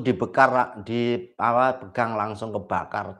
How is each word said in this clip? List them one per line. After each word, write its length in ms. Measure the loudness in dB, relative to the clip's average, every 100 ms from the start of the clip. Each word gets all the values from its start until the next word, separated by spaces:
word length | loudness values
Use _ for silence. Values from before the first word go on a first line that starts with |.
dibekar, 800 | 2 0 0 4 6 4 0 -4
di, 480 | -6 -2 0 0 -4 -2
apa, 400 | 2 4 2 0
pegang 400 | -6 -2 -2 -2
langsung 320 | -4 -6 -6
kebakar, 640 | -8 -4 -4 -4 -6 -8 -10